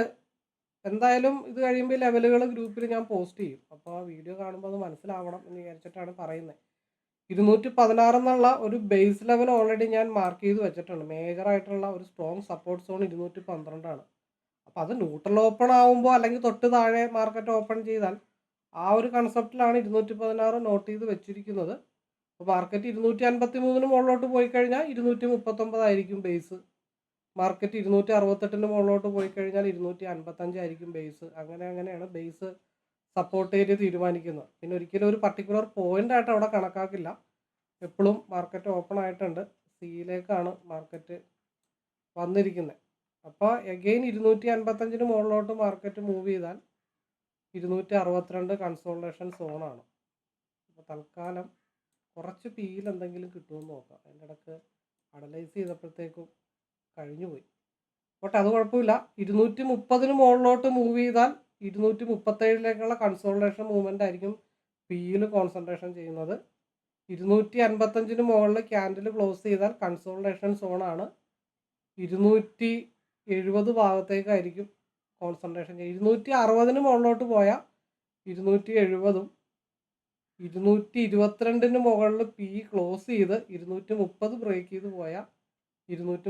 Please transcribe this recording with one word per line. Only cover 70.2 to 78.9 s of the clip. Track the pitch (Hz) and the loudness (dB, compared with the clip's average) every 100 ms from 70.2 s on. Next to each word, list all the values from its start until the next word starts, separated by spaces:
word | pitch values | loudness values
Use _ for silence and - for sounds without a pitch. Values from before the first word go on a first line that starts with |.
| 196 190 202 202 | -6 -4 -4 -4
സോൺ | 196 180 185 | -4 -4 -4
ആണ്. | 165 233 - _ _ _ _ _ _ _ - | -6 -8 -14 _ _ _ _ _ _ _ -12
ഇരുന്നൂറ്റി | 180 185 202 220 214 - 233 233 233 _ _ _ - 190 | -6 2 6 6 2 -4 -2 -2 -8 _ _ _ -6 -4
എഴുപത് | 190 202 208 226 | 0 0 2 4
ഭാഗത്തേക്കായിരിക്കും | 202 190 190 196 196 202 175 175 202 _ _ _ _ _ | 4 2 -2 -2 0 0 -2 -8 -14 _ _ _ _ _
കോൺസെൻട്രേഷൻ | 175 170 175 170 165 175 | -10 -8 -10 -10 -12 -12
ചെയ്യുക. | 175 | -10
ഇരുന്നൂറ്റി | 180 208 233 240 262 | 0 2 2 2 2
അറുപതിന് | 220 226 240 269 277 | 4 4 4 4 4
മുകളിലോട്ട് | 240 240 233 240 | 4 4 2 2
പോയാൽ | 220 202 233 - _ _ _ _ _ 190 | 4 4 2 -4 _ _ _ _ _ -14
ഇരുന്നൂറ്റി | 180 196 202 202 220 | -4 0 0 2 2
എഴുപതും | 190 | 2